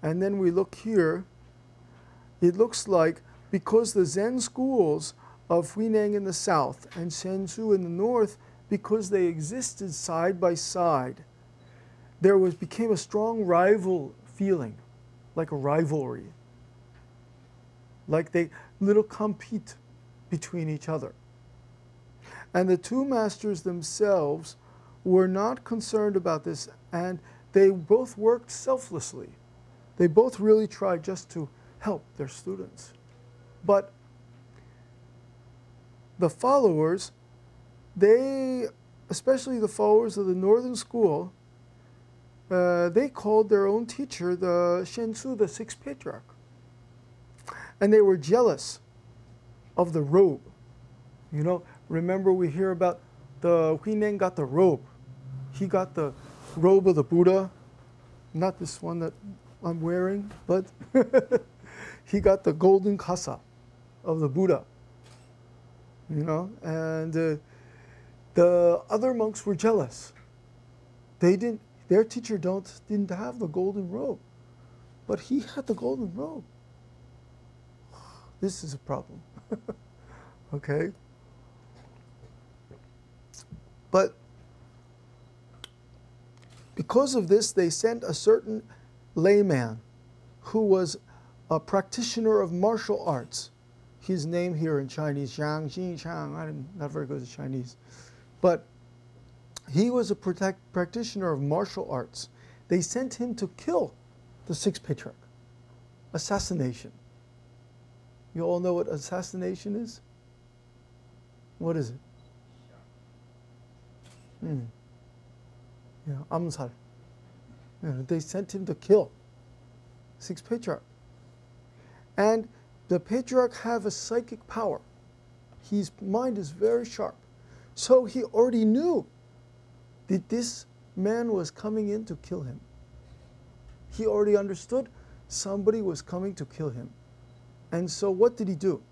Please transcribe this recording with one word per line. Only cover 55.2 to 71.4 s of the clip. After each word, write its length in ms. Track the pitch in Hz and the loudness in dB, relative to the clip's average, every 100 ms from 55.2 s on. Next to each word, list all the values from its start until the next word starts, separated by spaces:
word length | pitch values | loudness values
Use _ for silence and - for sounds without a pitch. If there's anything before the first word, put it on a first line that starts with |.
| - - - | -16 -14 -14
He 120 | - 196 | -8 -2
got 300 | 190 185 - | -2 -2 -4
the 180 | 147 131 - - - - | -4 -6 -20 -20 -16 2
robe 320 | 170 196 190 | 6 8 6
of 80 | 165 | 4
the 80 | |
Buddha, 460 | 135 170 175 185 190 - - - - - - - - | 4 6 6 6 0 -10 -20 -20 -20 -20 -20 -20 -12
not 260 | 160 185 185 | -2 -2 -2
this 220 | 165 - | -10 -10
one 180 | 170 170 | -8 -6
that 140 | 165 - 208 190 - - | -8 -10 -18 -18 -20 -10
I'm 180 | 170 170 | -8 -4
wearing, 500 | 160 180 185 202 202 - - | -2 -2 -2 -4 -8 -14 -2
but 180 | 180 190 - - | 0 0 -12 0
<laughs> 480 | 262 240 262 - 240 - - - - - - - | 2 6 4 4 -2 -2 -20 -20 -18 -18 -20 -4
he 140 | 202 | 2
got 240 | 202 190 | 4 4
the 100 | 170 | 2
golden 440 | 151 185 196 196 202 | 4 6 6 4 -2
kasa 420 | - 180 - 135 - - - - - - | -4 -6 -6 -12 -16 -20 -20 -20 -20 -14
of 160 | - 160 | -4 -2
the 100 | 151 | 0
Buddha. 340 | 135 190 143 - - - - - - - - - - - - - - - | 2 2 2 0 -20 -20 -20 -20 -20 -20 -20 -20 -20 -20 -20 -20 -20 -8
You 140 | 156 | -4
know, 260 | 156 175 185 226 | -2 -2 -4 -10
and, 540 | 165 160 160 160 160 160 | -8 -4 -4 -4 -4 -2
uh, 200 | 165 151 - - - - - - - - - | -2 -2 -8 -20 -20 -20 -20 -20 -20 -20 -4
the 480 | - 175 175 175 170 - | 4 6 6 4 4 0
other 240 | 214 254 | 0 0
monks 320 | 247 220 214 - | 0 -2 -4 -4
were 100 | 190 | 0
jealous. 580 | 220 220 131 - - - - _ - - - - - - - - | 2 2 0 -8 -20 -20 -20 _ -20 -20 -20 -20 -20 -20 -20 0
They 160 | 175 | 2
didn't, 240 | 190 | 4